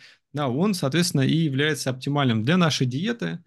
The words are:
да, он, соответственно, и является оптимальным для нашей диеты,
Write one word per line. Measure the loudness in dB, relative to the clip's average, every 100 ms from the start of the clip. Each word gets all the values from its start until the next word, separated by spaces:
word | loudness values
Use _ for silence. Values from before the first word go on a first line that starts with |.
| -18 -20 _
да, | -6 -2
он, | 0 0 0
соответственно, | 0 0 0 2
и | 2 2
является | 0 0 0 -2 -4
оптимальным | -4 -2 0 2 2
для | 2 2
нашей | 2 2 0
диеты, | -2 -4 -4 -6 -8